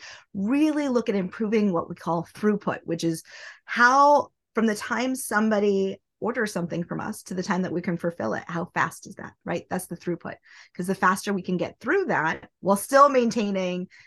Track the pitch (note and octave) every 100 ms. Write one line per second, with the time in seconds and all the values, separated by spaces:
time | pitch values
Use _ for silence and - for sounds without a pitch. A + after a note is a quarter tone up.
0 | - - _ G3 G3+ C#4+ D#4 D4 C#4+ A#3+
1 | A3+ G3+ F3+ - A3 A3 G#3 E3+ - F3+
2 | - E3 E3 - G#3 G3+ - - - E3
3 | E3 E3 - - - - - - A#3+ C4+
4 | C#4+ D4 - _ _ - A3 G#3 - A3+
5 | B3+ C4 - G#3+ A3 G#3 G#3 G3 F#3+ G3
6 | _ - G3 B3+ G#3+ F#3 E3+ D#3+ E3 D#3+
7 | - G#3+ - F#3 F3+ F#3 F3+ F3 F3 E3+
8 | E3+ E3+ A2 - - E3+ F3 - D3+ -
9 | - - - _ - E3+ - F3+ - F3
10 | - E3+ - - _ - - - F3+ F#3+
11 | F#3 G3+ - G3+ F#3 F3+ C#3+ - A#3 G4
12 | E4+ D#3 D#3 F#3 - _ E3+ G3+ - C4+
13 | C#4+ C4 A#3 A#3 G#3 F#3+ F#3 F3+ F#3 -